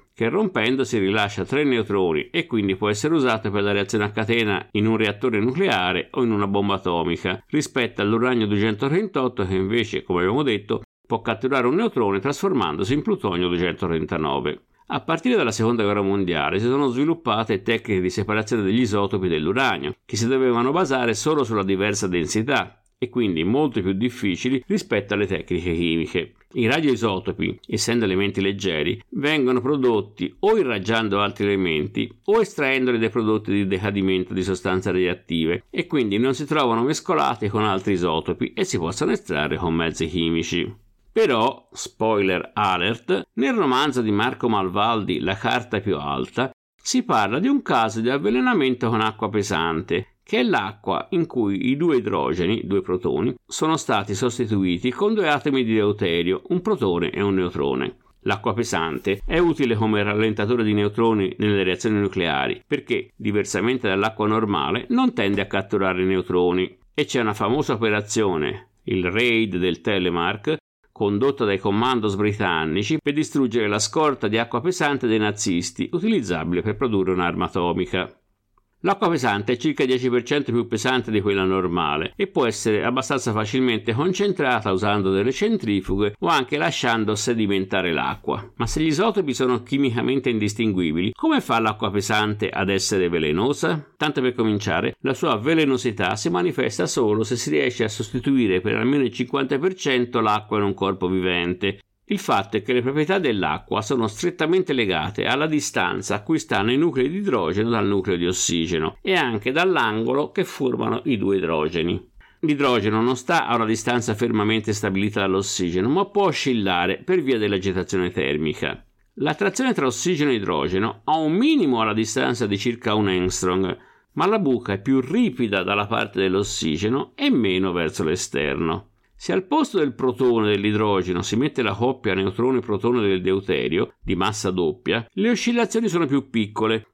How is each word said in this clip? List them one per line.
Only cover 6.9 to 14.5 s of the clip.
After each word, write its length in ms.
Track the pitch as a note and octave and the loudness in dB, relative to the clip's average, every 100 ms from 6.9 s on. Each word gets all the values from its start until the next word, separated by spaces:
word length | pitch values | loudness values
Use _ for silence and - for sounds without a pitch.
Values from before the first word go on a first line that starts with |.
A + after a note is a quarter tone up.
| E2+ E2 E2+ F#2 F#2 - | 0 0 -2 -2 -4 -4
rispetto 520 | D3+ D3 C3+ A#2 - | -4 -2 -2 -4 -2
all'uranio 460 | G#2 A2 B2 B2 G#2+ | 0 2 2 2 0
duecentotrentotto 960 | G#2 A2 G#2+ C3+ E3+ G#3+ D3+ B2+ A2 | 2 0 0 0 0 0 0 -2 -2
che 100 | F#2 | -2
invece, 500 | F#2+ F#2+ A#2 G#2 - | 0 0 0 -2 -4
come 160 | - F2 | -2 0
abbiamo 220 | F2+ B2+ | 2 2
detto, 420 | C#3+ G#2 G#2 A#2 - _ - | 0 0 -2 -6 -6 _ -6
può 140 | A2+ | -4
catturare 460 | - G#2+ C3 B2+ A#2+ | -2 -2 0 2 2
un 80 | |
neutrone 440 | E3 A#3 - G#2 G2 | 2 0 2 2 2
trasformandosi 760 | C3 - G3 C#3+ E2+ D#2 F#2+ | 0 -2 0 0 0 -2 -2
in 80 | C#3+ | 0
plutonio 460 | A3 G3+ G#2 F2 F2 | 0 -2 0 0 0
duecentotrentanove. 1160 | F2 F2 E2 F2+ E2 D2+ E2+ D2+ C#2 C#2+ | 2 0 0 -2 -2 -2 -2 -2 -2 -2